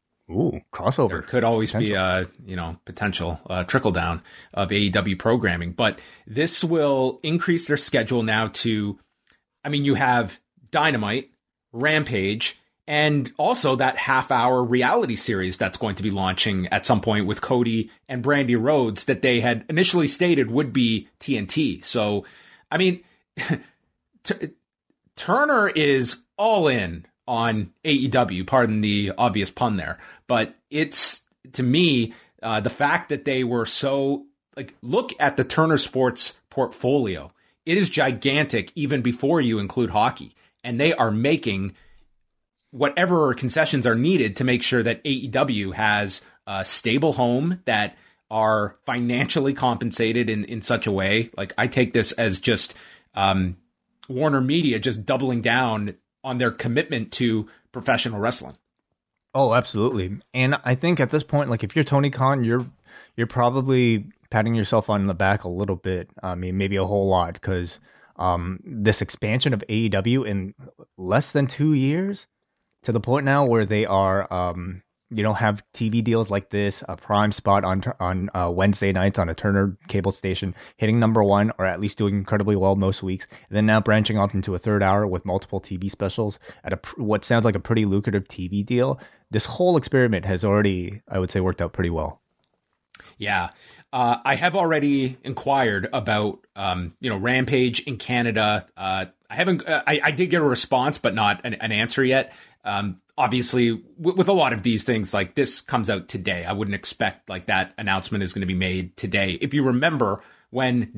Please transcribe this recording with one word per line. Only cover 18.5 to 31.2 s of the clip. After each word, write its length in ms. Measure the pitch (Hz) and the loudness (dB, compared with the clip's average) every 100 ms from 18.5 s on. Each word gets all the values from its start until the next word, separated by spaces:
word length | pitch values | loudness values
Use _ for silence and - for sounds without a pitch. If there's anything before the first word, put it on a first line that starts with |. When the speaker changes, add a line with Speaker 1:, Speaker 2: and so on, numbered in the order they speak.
| 120 | 2
Speaker 2:
Rhodes 440 | 123 151 117 98 - | 4 2 2 0 -2
that 160 | 131 | 2
they 180 | 131 120 | 2 4
had 240 | 120 113 - | 2 0 -2
initially 400 | 156 185 175 143 | 0 2 2 2
stated 420 | - 180 147 110 | 2 2 2 2
would 220 | 123 139 | 0 0
be 360 | 127 117 110 - _ | 2 2 0 -4 _
T 180 | - 120 | -4 -4
N 100 | 98 | -2
T. 360 | 160 135 82 | -2 -2 -2
So, 420 | - 120 104 101 - - - - _ | -4 -2 0 -2 -6 -16 -20 -20 _
I 80 | - | 0
mean, 240 | 185 180 - _ _ - | 2 0 -8 _ _ -8
<laughs> 840 | - 147 - _ _ _ _ _ | -4 -6 -8 _ _ _ _ _
T-, 260 | - - - - _ _ _ _ _ - | -8 -6 -8 -12 _ _ _ _ _ -8
Turner 520 | - 233 294 247 202 | -2 2 2 2 2
is 540 | 151 147 135 123 - _ - | 2 2 2 0 -6 _ -2
all 300 | 220 208 156 | 0 2 2
in 380 | 120 90 85 - _ - | 2 -2 -6 -14 _ -4
on 440 | 117 117 107 95 _ | -2 0 0 -4 _
A 60 | 160 | 0
E 180 | 139 127 | 2 2
W, 360 | 127 104 90 | 2 0 -2
pardon 360 | 92 131 113 107 | 0 2 2 2
the 320 | 104 104 101 - | 0 0 -2 0
obvious 340 | 120 101 98 | 0 0 -4
pun 260 | - 120 98 | -2 -2 -2
there, 220 | 76 - - - - | -6 -10 -16 -16 -2
but 300 | 120 113 - _ | -2 -2 -8 _
it's, 500 | 147 156 - - - | -4 -2 0 -2 -2